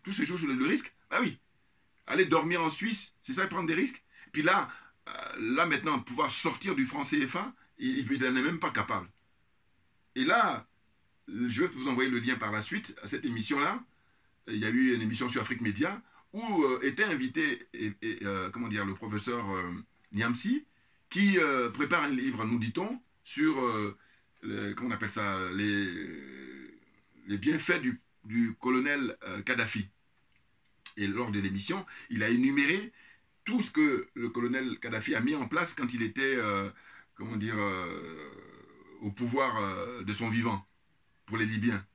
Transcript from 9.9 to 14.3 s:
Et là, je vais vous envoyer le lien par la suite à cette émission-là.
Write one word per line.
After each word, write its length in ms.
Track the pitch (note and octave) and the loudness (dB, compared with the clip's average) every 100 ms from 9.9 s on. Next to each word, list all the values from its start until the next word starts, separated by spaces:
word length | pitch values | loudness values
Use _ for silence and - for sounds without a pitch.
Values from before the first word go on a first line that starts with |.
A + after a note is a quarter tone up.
| _ _ | _ _
Et 100 | B2+ | -2
là, 440 | C3+ A#3 G#3 A#2+ - _ _ _ _ _ - | 4 4 4 0 -10 _ _ _ _ _ -12
je 360 | G#2 B2 A2+ | -4 -2 0
vais 60 | F3+ | 0
vous 200 | C3+ C3+ | 0 -2
envoyer 220 | B2 C3+ | 2 2
le 80 | B2 | 2
lien 160 | A#2+ B2 | 0 0
par 160 | G#2+ | 0
la 80 | G#2+ | -2
suite 340 | G#2+ G3+ - - | -2 -6 -6 -12
à 40 | G#2 | -6
cette 180 | - | -4
émission-là. 580 | - A#2 G#2+ C#3+ D#3 A#3+ - _ _ _ _ | -2 -2 0 2 2 0 -8 _ _ _ _